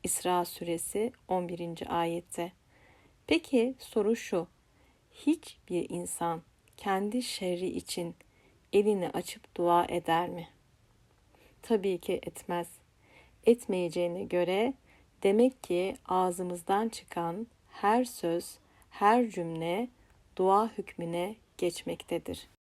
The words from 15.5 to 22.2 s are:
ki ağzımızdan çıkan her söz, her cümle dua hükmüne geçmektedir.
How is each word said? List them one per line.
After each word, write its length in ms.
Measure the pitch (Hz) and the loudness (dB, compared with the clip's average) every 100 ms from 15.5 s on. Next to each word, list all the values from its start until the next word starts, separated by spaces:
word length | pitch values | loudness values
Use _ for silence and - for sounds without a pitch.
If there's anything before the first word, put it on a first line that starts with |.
| - | 2
ki 320 | - 175 190 - | -4 -2 -2 -6
ağzımızdan 840 | - 185 185 175 180 175 - 196 226 | 0 2 2 0 -6 -6 0 0 0
çıkan 580 | - - - 170 180 233 _ _ | -6 -8 -4 -4 -6 -10 _ _
her 360 | - 202 233 | 0 2 4
söz, 540 | 247 - 170 170 - - _ _ _ | 2 -2 -2 -2 -4 -18 _ _ _
her 400 | - 202 240 233 | 2 4 6 2
cümle 580 | 185 165 165 165 190 247 _ _ _ _ | -2 -6 -4 -2 -2 -4 _ _ _ _
dua 340 | - 190 196 226 208 | 0 4 4 4 -4
hükmüne 580 | 185 - 170 170 185 220 _ - | -10 -8 -4 -4 -4 -8 _ -4
geçmektedir. 880 | 175 - - 170 - 170 | -2 -2 -8 -10 -6 -6